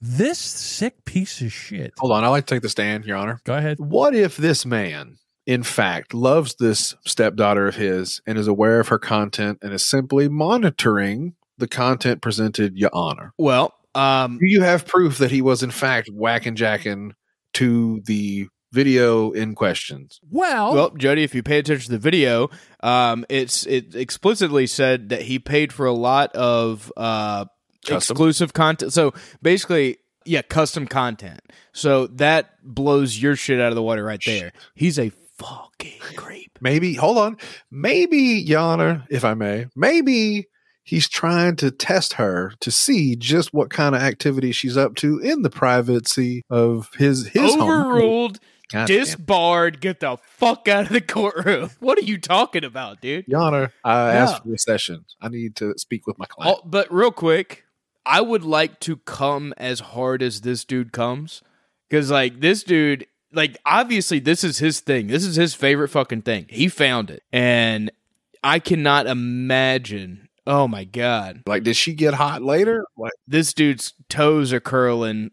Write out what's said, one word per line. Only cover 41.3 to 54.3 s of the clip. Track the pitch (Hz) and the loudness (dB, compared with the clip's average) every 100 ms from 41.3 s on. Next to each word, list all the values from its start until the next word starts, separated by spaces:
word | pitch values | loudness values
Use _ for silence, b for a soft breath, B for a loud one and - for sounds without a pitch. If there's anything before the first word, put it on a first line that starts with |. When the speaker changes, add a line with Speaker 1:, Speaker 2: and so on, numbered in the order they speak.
| 170 175 165 | 4 2 2
Speaker 2:
to | 139 | -2
test | - - 185 - | -2 0 0 0
her | - 104 90 92 - | -2 -2 0 -4 -6
to | 123 | -4
see | - - 240 139 120 | -2 2 2 2 0
just | 120 165 160 | 0 0 2
what | 147 - | 0 0
kind | - 147 131 | 0 2 2
of | |
activity | 135 104 151 135 127 | 0 0 -2 0 -2
she's | 117 123 131 | -2 -2 0
up | 135 - | 0 0
to | 151 151 | -2 0
in | 254 311 | 0 0
the | 165 | -2
privacy | - 131 123 120 120 113 - 123 123 - | 0 2 2 2 0 0 -2 -2 -4 -2
of | 120 117 117 107 - | 2 2 0 -6 0
his, | 139 131 113 | 2 2 0
his | 233 277 302 | 2 4 4
home. | |
Speaker 3:
Overruled. | 320 320 262 240 226 233 240 196 b b b | 4 2 2 4 4 2 -2 -6 b b b
Speaker 2:
God | 107 113 | -4 2
damn. | 202 | 2
Speaker 3:
Disbarred. | 277 - 151 185 170 170 170 143 | 2 -4 0 2 4 4 2 0
Get | 185 180 | -6 -4
the | 143 123 | -6 -6
fuck | _ _ 240 226 202 | _ _ 2 2 2
out | 202 | 2
of | 175 | 2
the | 226 | 0
courtroom. | - 220 208 160 175 156 - - | 0 -2 -2 0 0 0 -2 -4
<laughs> | |
What | 127 208 | 0 2
are | |
you | 202 196 | 0 -4
talking | - 185 247 175 | 0 2 2 -2
about, | 139 127 117 104 | -6 -10 -12 -10
dude? | 123 160 190 | -8 -8 -2
Speaker 2:
Your | 147 | 0
Honor, | 160 143 131 - | 2 2 -2 -4
I | 120 120 120 | 0 2 4
Speaker 3:
Yeah. | 120 | 4
Speaker 2:
asked | 127 | 4